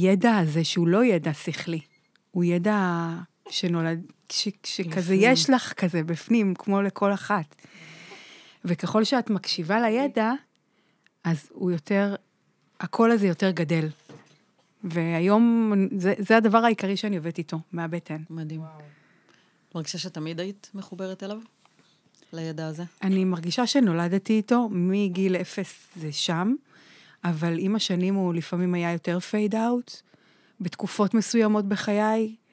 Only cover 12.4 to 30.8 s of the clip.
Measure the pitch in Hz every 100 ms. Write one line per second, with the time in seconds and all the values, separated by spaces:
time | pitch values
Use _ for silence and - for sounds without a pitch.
12.4 | _ _ _ - 180 - 226 233 196 170
13.4 | 190 170 160 165 156 - - - _ _
14.4 | _ _ _ _ 185 170 165 165 180 214
15.4 | 233 233 220 202 190 202 180 202 196 226
16.4 | 220 226 233 214 190 196 214 185 160 165
17.4 | 156 165 - 170 165 170 165 156 160 160
18.4 | 156 160 160 156 147 _ _ _ _ _
19.4 | _ _ _ 170 151 175 180 160 156 165
20.4 | 185 202 - 196 190 180 190 190 196 214
21.4 | 226 _ _ _ _ _ _ _ - 165
22.4 | 160 156 160 156 175 - 190 190 185 175
23.4 | 170 208 240 285 220 165 175 190 190 220
24.4 | 202 240 233 185 175 202 202 175 190 175
25.4 | 180 - 180 - - - 156 147 - 165
26.4 | 196 277 _ _ - - - _ 175 156
27.4 | 170 165 190 214 - 175 185 196 180 170
28.4 | 156 175 180 175 170 170 - 175 - 214
29.4 | 208 220 233 247 - - _ _ _ _
30.4 | _ - 175 -